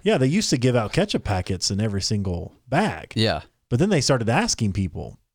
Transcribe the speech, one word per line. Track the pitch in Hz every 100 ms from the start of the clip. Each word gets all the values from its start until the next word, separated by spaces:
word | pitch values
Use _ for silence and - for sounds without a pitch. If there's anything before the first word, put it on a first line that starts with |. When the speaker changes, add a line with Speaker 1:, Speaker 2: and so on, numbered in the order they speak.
Speaker 1:
Yeah, | 196 196
they | 131
used | 180 -
to | 139
give | 127 120
out | 104
ketchup | - 208 -
packets | - 95 92 92 -
in | 98
every | 110 98
single | - 104 98 85 92 - -
bag. | 165 208 80 - 110
Speaker 2:
Yeah. | 110 78 - _ -
Speaker 1:
But | 120
then | 196
they | 170
started | - 131 110
asking | 135 233 - 107
people | 98 90 82 64 - _